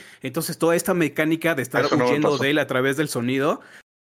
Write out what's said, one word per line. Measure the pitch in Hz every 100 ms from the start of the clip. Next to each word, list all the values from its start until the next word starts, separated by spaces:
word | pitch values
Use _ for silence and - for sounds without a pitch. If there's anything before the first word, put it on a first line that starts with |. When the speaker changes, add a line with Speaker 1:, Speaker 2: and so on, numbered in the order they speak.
| - -
Speaker 1:
Entonces, | 131 165 160 -
toda | 165
esta | 170 175
mecánica | 175 151 - 156 160 165
de | 156
estar | 120 -
Speaker 2:
Eso | 139 -
no |
me | 123
Speaker 1:
huyendo | 143 151
Speaker 2:
pasó. | 139
Speaker 1:
de | 135
él | 151
a | 139
través | 127 131 139
del | 151
sonido | 123 120 135 147 214 - - _ _